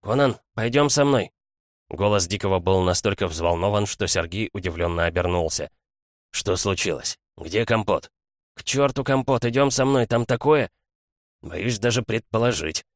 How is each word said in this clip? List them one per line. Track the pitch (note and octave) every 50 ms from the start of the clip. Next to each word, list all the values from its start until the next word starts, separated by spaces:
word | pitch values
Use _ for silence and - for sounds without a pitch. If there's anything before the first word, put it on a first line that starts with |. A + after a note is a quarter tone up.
«Конан, | _ G2+ A2+ C3+ C#3+ C3 - - _ _ _
пойдём | - A2 A#2+ A#2+ C#3+ D3 C#3+
со | C#3 D3 C#3+
мной!» | C#3+ C#3 A#2+ F#2 - _ _ _ _ _ _ _ _ _ _ _ _
Голос | - E2 G2 G#2 G#2 G2+ F2+
Дикого | E2+ G2 G2+ - G2 F#2+ F#2
был | E2+ F#2 F#2+ F#2
настолько | F#2 F2+ F2+ - - G#2 G2 - G2+
взволнован, | F2+ E2 D#2+ E2 E2+ E2+ E2+ F2+ G2+ G#2 G#2 G2+
что | G2 - - G#2
Сергей | F2 - F#2 E2 E2 F2 G2+ A2+ - _
удивлённо | G2+ F2+ F#2 D#2+ E2 F2 E2+ E2+ E2+ E2+
обернулся. | E2+ E2 F2+ F2 F2 F2+ F2 E2 D#2+ - - D2+ - _ _ _ _ _ _ _ _ _ _ _ _
«Что | - - - G2+ F#2
случилось? | F2+ - G2+ F#2+ - - G2 D#2+ B1+ - - - _ _ _ _
Где | - - D#2+ F2 G#2+ A#2
компот?» | - A#2 A2 G#2 - F#2+ D2 - - _ _ _ _ _ _ _ _ _
«К | - -
чёрту | - - C3+ C#3 C#3 - - C3
компот, | - C#3 C3+ A#2+ - C3 A#2 A#2+
идём | A#2+ A#2 C3+ C#3 C#3
со | B2+ - C3
мной, | C3+ C#3 C3 A#2+
там | - B2 A#2 A#2
такое!» | - B2+ A#2 - C#3+ D#3 D3 A#2 - _ _ _ _ _ _ _ _ _ _ _ _ _ _
«Боюсь | - - D#2+ F2 F#2+ A#2+ A#2+ G#2
даже | G#2 A#2+ A2+ B2
предположить». | A2 - A2+ A2+ - _ - A2 A#2 B2 A#2 - D#2+ D#2 D#2+ - - _ _